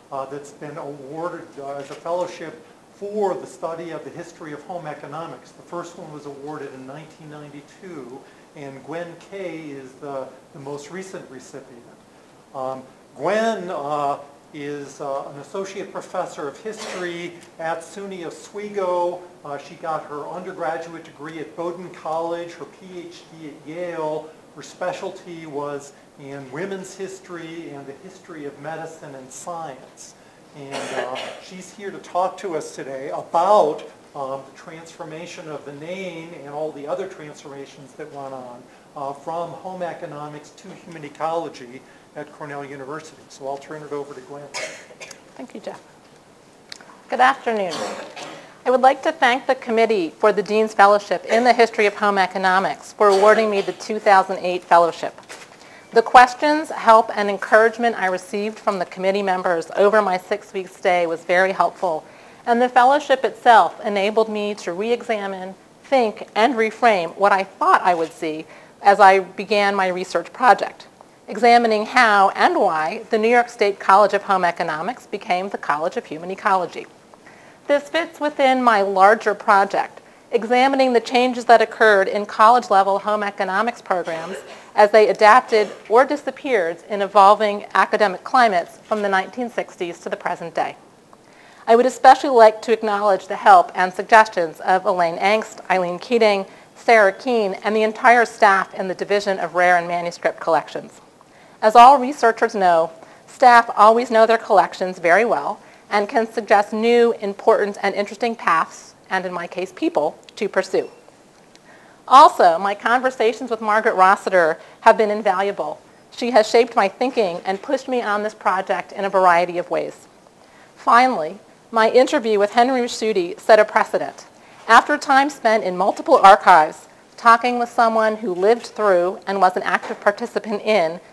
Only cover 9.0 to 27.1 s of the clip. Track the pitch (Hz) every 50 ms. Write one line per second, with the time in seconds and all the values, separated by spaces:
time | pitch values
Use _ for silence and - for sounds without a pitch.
9 | 175 170 - - - - 196 196 190 170 160 160 160 147 139 139 131 127 - -
10 | 147 143 139 135 127 - - - - _ - 156 139 143 147 139 - - 165 190
11 | 185 - - 170 - - 131 127 - - - 135 - - 123 117 - - - _
12 | _ _ _ _ _ _ _ _ _ _ - 135 131 131 131 131 - - - _
13 | _ _ - 117 139 175 202 220 226 226 220 196 180 175 180 147 139 143 151 147
14 | 147 143 143 - - - - _ _ _ - 151 143 143 147 147 143 131 - -
15 | 151 139 135 139 139 - 143 143 139 - - 196 196 190 - 202 170 - - 190
16 | - - - 185 170 - - 180 156 143 - - - 220 214 - - - - 185
17 | 180 175 170 170 175 165 170 - - - - - 165 160 165 165 - - - 202
18 | 196 196 190 175 165 147 - - - - - 202 208 208 208 202 185 180 180 175
19 | 175 175 175 - - - - - - 143 143 139 - - 175 - 170 165 156 147
20 | - - 147 147 151 147 160 180 180 185 170 - 170 156 165 165 165 170 165 160
21 | 160 - 131 - 143 160 160 160 143 - - 175 170 175 175 185 180 170 - -
22 | - 165 156 165 170 165 170 170 170 170 170 - 139 - - - 190 185 180 175
23 | 160 147 - - - - 160 160 160 147 - - - 143 156 175 180 175 170 160
24 | 156 151 156 156 151 - - - - _ - 156 139 - - - 190 180 180 -
25 | 202 185 - - - 180 170 165 160 156 139 143 143 147 143 139 135 - - _
26 | _ _ _ - 143 135 139 143 135 127 127 151 190 196 196 185 - - - -
27 | 190 180